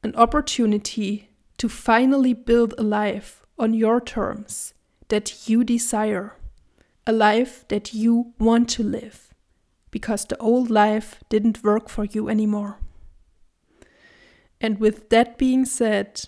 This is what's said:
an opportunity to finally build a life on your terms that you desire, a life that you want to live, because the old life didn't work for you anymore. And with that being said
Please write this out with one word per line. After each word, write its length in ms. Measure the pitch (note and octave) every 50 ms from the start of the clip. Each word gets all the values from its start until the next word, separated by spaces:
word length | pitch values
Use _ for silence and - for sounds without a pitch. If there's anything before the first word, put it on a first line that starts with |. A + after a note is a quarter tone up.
| -
an 100 | G#3+ -
opportunity 1160 | - A#3 A#3 - D4+ C#4+ - - - A#3+ G#3+ G#3 G#3 G#3 - - - G#3 G3 G#3 G#3 - _ _ _ _ _ _ _
to 100 | - A#3
finally 680 | - - - - A3+ A#3 B3+ C4 C#4 C#4 C4 B3+ B3
build 400 | A#3 - - A#3 A#3+ A#3 A3+ A3+ -
a 40 | A3
life 600 | G#3+ G#3 G#3 G#3 G#3 - G3+ - - - _ _ _ _ -
on 160 | C4 A3 A3+
your 260 | A3 A3 G#3+ A3+ B3
terms 720 | A#3+ - - A3+ G3+ G3 G3+ G#3+ G#3 _ - - - - _ _ _ _ _ _ - _
that 400 | A3 G#3+ G#3 - - - - -
you 140 | A3 A3+ B3
desire, 720 | A3 A#3+ A#3+ A#3 - - G#3+ G#3+ G#3+ G#3 F#3 F#3+ G#3 - _ - - - _ _ _ _ _ _ _ _ _ _
a 60 | - A3+
life 540 | A3+ G#3+ G#3 G#3 A3+ B3+ B3+ - - _ _
that 240 | G#3 G#3 G#3 - -
you 400 | A3 A3 A#3 A#3 A#3 A#3+ A#3 - _
want 320 | A3 A3+ A#3 A#3 A#3+ A#3
to 120 | - - A3+
live, 520 | G#3 F#3 A3+ A3+ A3 - - _ _ - _ _ _ _ _ _ _ _ _ _ _
because 340 | - G#3+ - - A3 G3+ -
the 140 | _ - -
old 320 | - A3 A#3 B3 B3+ A3+
life 520 | A3 G#3+ G#3 G#3+ G#3+ A3 G#3+ - - - - _
didn't 340 | - G#3+ G#3 A3+ G#3+ - -
work 280 | G#3 G#3 A3+ A3+ -
for 140 | - - G#3
you 220 | G3+ - G#3 G#3+ G#3
anymore. 500 | A3 G#3+ G#3+ G#3+ G#3 G#3 G#3 G3+ G3+ - - - _ - - - - - _ _ _ _ _ _ _ _ _ _ _ _ - _ _ _ _ _ _ _ _ _ _ _ _ _ _ _
And 200 | - A3 A3 G3
with 300 | G#3+ G#3+ G#3+ - - _
that 260 | A3+ A3+ A#3+ A#3+ -
being 300 | - C4+ C4 B3+ C4 C4
said 560 | B3+ - - A#3+ A3 G#3+ G3+ G3+ G3+ _ - -